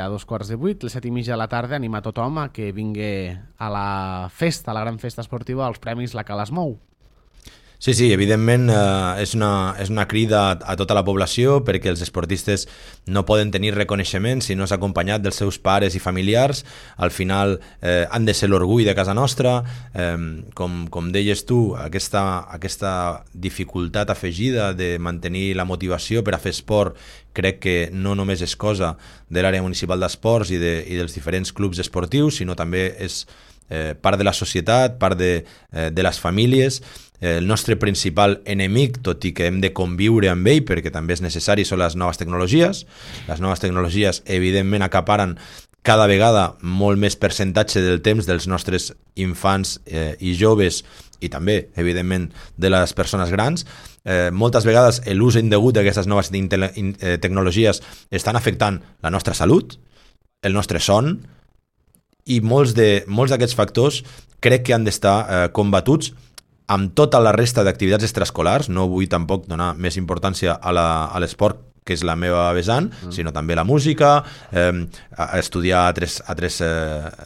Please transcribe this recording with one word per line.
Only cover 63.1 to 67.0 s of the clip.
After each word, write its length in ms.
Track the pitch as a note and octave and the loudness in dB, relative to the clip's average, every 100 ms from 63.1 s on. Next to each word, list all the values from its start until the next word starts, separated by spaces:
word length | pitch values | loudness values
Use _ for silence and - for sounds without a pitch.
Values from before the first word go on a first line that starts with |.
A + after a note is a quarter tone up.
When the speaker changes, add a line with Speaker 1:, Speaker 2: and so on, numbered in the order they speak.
| G#2 C3 | 0 2
Speaker 2:
d'aquests 240 | C3 A#2+ - | 2 0 0
factors 460 | G#2 - C#3 - - - - - | 0 2 2 0 -8 -18 -20 -2
crec 300 | A#2+ B2+ B2 | 2 4 4
que 60 | |
han 100 | A#2 G#2+ | 2 2
d'estar, 320 | - G2+ G2+ F#2+ | 2 4 2 2
eh, 220 | F#2 F2 | 0 2
combatuts 600 | - G#2 F#2+ F2+ D#3 - - - - - _ - | 2 2 2 4 2 0 -12 -20 -20 -20 _ -2
amb 240 | G2+ G2 | 0 0
tota 220 | A2+ | 2